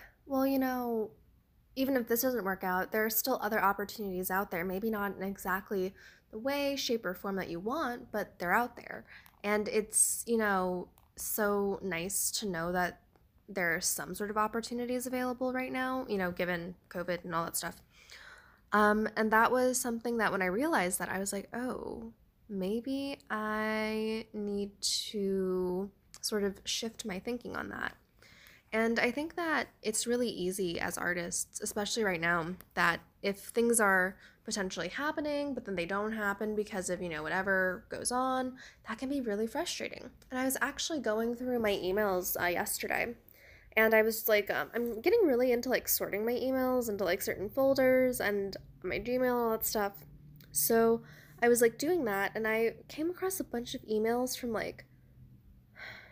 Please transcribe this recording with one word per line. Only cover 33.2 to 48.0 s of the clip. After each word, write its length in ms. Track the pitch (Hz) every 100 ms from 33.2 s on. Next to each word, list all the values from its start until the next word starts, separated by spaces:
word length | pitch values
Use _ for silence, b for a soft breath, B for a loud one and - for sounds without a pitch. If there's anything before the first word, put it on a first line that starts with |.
| 202 196
things 420 | - 233 233 233
are 360 | 202 190 185 196 B B
potentially 420 | - 220 185 185 170
happening, 680 | 262 302 311 294 285 285
but 100 | 233
then 100 | 214
they 120 | 185 170
don't 260 | 196 214
happen 420 | 220 202 196 214
because 340 | 214 208 196 185
of, 140 | 180
you 60 | 180
know, 160 | 151
whatever 600 | 156 180 196 185 185 185 -
goes 240 | - -
on, 440 | 247 262 262 254 254 B B -
that 120 | 220
can 100 | 262
be 120 | 285
really 280 | 233 202 226
frustrating. 640 | 277 349 - 226 - 247 - -
And 80 | 254
I 60 |
was 120 | 262 254
actually 400 | 254 277 - 311
going 340 | 226 214 233
through 240 | 240 254 240
my 140 | 220
emails, 680 | 190 180 202 208 180 180 -
uh, 60 | 175
yesterday, 720 | 175 208 - 208 - 202 233 - B B B B 220
and 160 | 220
I 100 | 220
was 260 | 220 214 -
like, 220 | 214 202
um, 200 | 139 147
I'm 280 | 226 240 220
getting 260 | 349 466 339
really 240 | 240 262
into, 180 | 240 254
like, 200 | 220 -
sorting 360 | - 180 196
my 100 | 226
emails 540 | 247 254 262 254 254 233
into, 140 | 202
like, 200 | 180 202
certain 260 | - - 202
folders 720 | - 269 269 262 254